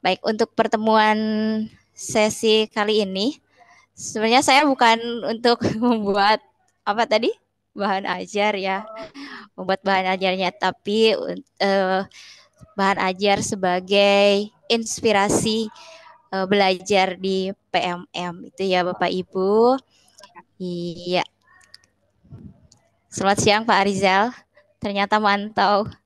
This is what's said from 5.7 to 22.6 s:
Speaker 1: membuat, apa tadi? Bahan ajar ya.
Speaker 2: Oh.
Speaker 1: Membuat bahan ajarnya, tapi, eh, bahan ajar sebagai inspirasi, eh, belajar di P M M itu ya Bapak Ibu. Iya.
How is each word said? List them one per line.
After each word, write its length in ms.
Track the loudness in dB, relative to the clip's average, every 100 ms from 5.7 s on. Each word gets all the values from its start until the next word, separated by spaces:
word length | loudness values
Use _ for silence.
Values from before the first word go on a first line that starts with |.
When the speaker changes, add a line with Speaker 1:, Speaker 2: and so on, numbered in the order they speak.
| -2 0
Speaker 1:
membuat, 560 | 0 0 2 2 2 _ _ _ _
apa 240 | -6 -2 0
tadi? 240 | 0 0 -4 _ _ _
Bahan 400 | -6 -2 -2 -4
ajar 480 | -8 -6 -2 -2 -2
ya. 260 | -4 -4 -8
Speaker 2:
Oh. 220 | -16 -16 -16 -18 -18 -20 -12
Speaker 1:
Membuat 220 | -4 -4
bahan 320 | 0 0 0 -2
ajarnya, 340 | -2 -2 -4 -2
tapi, 580 | -4 -4 -4 2 2 2 -4 -8 -14 _
eh, 420 | 0 2 0 -2 -4 -14 -20 -20 _ _ -16 -2
bahan 240 | 0 0 -2
ajar 320 | -2 0 0
sebagai 1040 | -2 -4 -2 -2 0 2 4 4 4 2 -2 _ _
inspirasi, 960 | -2 -2 -2 0 2 2 0 0 -2 -4 -10 -20 -20 -20 -20 _
eh, 140 | -6 0
belajar 720 | 4 4 2 0 0 0 -2
di 320 | -4 -2 -4 -8 _
P 20 | -4
M 240 | -2 -6 -10
M 220 | -10 -8 -10 -18
itu 180 | _ 0
ya 180 | 0 0
Bapak 240 | -2 -2
Ibu. 680 | -2 -6 -4 0 4 4 2 _ _ _ _ -20 -20 _ _
Iya. 640 | -10 -8 -8 -10 -4 -4 -4 _ _ _ _ -20 _ _ _ _ _ -20 -20 -20